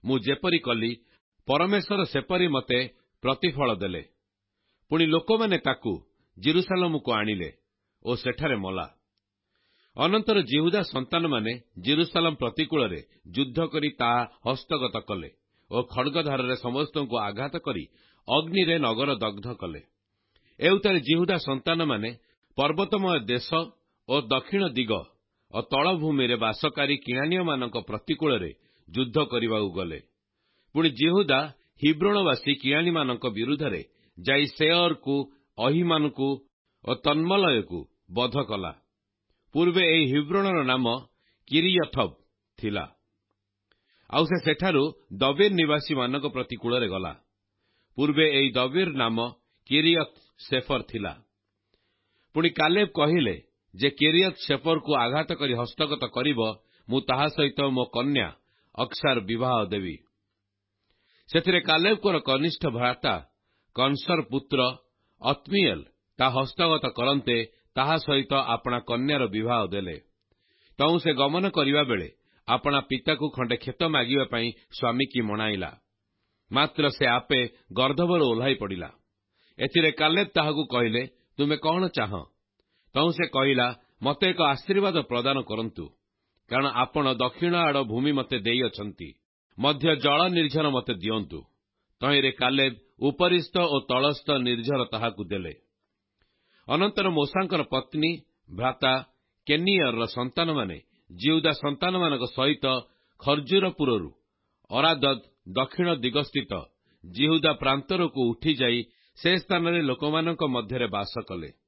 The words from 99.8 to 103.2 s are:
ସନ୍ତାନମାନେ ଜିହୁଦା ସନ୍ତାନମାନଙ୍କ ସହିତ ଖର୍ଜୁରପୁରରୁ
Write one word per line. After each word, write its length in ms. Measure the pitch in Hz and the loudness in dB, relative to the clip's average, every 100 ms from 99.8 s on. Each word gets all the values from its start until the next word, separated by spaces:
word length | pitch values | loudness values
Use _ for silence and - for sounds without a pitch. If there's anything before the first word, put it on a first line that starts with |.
| 139 113 113 | 2 0 -4
ସନ୍ତାନମାନେ 720 | - 127 - 165 151 101 76 _ _ _ | -4 -6 -2 -2 -2 -4 -8 _ _ _
ଜିହୁଦା 400 | 90 127 160 160 | -4 0 2 2
ସନ୍ତାନମାନଙ୍କ 720 | 147 147 143 180 185 170 135 | -2 -4 -2 -2 0 -2 -2
ସହିତ 400 | 120 - 135 151 135 131 - _ _ | -4 -2 0 0 -2 -4 -6 _ _
ଖର୍ଜୁରପୁରରୁ 920 | _ | _